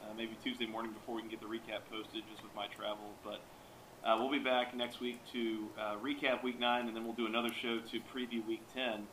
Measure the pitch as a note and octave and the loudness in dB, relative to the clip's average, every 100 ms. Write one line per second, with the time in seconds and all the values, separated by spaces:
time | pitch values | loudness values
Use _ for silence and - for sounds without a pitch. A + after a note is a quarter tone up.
0 | G#2+ A2 A2+ A2 C3 A#2+ A2+ A2 A2+ G#2+ | -8 -4 -4 -2 -4 0 -2 0 -2 -4
1 | - A2+ A2+ A2 G#2+ A2+ A2+ G#2 - A2 | -4 -4 -4 -6 -4 -4 -2 -6 -4 -6
2 | G#2 A2 G#2+ G#2 G#2+ G#2+ G2+ - G2+ G#2 | -4 -6 -8 -12 -10 -6 -4 -2 -2 -2
3 | G#2 G2+ G#2+ G#2 - - - - - - | -6 -8 -8 -8 -8 -16 -18 -18 -18 -2
4 | A2+ A2+ B2+ C#3+ C3 B2+ B2 B2 A#2+ - | 6 6 6 4 6 6 4 0 -2 0
5 | B2 A#2+ - B2 A2+ A2 G#2+ A2 G#2+ G#2 | -2 -2 -4 0 2 2 -2 -2 -2 0
6 | C3 C#3+ C#3 A#2+ B2+ A#2+ A#2+ B2 A#2 A2+ | 0 2 4 4 2 4 6 6 4 -2
7 | A2+ A2+ A2+ A#2 A#2 A2+ A#2+ A2+ A2+ A2+ | -2 0 4 4 2 0 0 0 0 -6
8 | - C3 B2 A#2 A2 A2+ - B2+ B2+ G#2+ | -4 -4 0 0 0 -2 -2 -2 0 0
9 | G#2 | -4